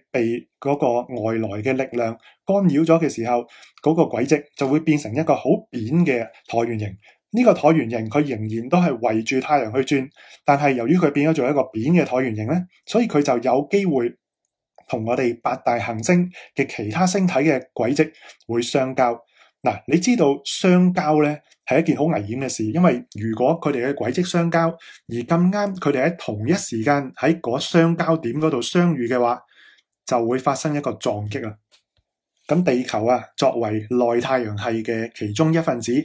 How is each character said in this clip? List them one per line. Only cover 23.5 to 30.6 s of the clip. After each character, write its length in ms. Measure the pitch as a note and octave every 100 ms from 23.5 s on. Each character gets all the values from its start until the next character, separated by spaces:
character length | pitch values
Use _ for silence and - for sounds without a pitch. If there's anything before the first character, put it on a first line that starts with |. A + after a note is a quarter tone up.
| E3
佢 120 | D3+
哋 160 | B2+ B2
嘅 60 |
軌 160 | C#3 A2+
跡 140 | F3+
相 260 | F3+ F3 E3+
交， 180 | E3 E3
而 460 | E3 - - - A#2+
咁 360 | A#2+ E3 F3+
啱 220 | G#3 G3+ F#3
佢 120 | D3
哋 120 | C3+
喺 120 | D3+ F3+
同 320 | - G#2 A2+
一 40 |
時 280 | F#3+ - -
間 300 | C#3 C#3+ C3
喺 240 | - C3+ F3
嗰 180 | - C#3+
相 360 | - E3+ E3
交 220 | E3 E3+ E3
點 160 | A#2 C3+
嗰 120 | D#3
度 140 | C3+
相 320 | B2 F3+ F3
遇 120 | C#3+ A#2
嘅 140 | B2
話， 180 | A#2+ B2 - _ - _ _ _ -
就 200 | B2 A#2
會 120 | C3
發 160 | C#3+
生 200 | C3+